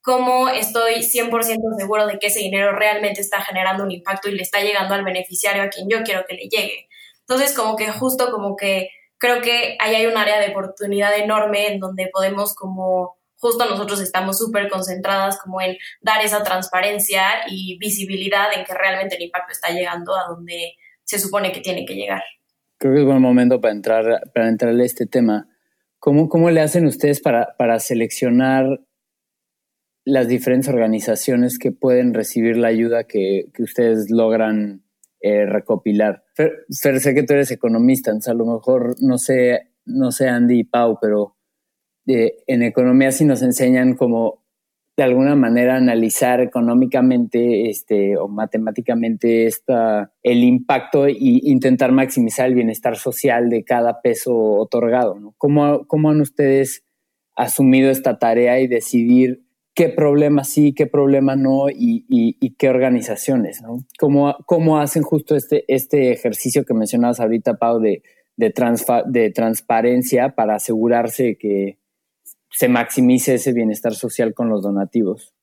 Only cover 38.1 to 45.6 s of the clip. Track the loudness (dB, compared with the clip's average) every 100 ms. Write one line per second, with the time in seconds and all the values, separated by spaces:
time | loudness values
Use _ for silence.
38.1 | -4 -2 -2 -2 -2 0 0 0 0 0
39.1 | 0 0 2 2 0 -4 _ -6 -2 -2
40.1 | 0 0 4 4 4 2 2 2 2 0
41.1 | 0 -2 _ _ _ _ _ _ _ -2
42.1 | 0 0 -2 -2 0 0 2 4 4 4
43.1 | 2 2 2 0 2 2 4 2 2 0
44.1 | 0 -2 -4 _ _ _ _ _ 0 2
45.1 | 4 4 4 4 4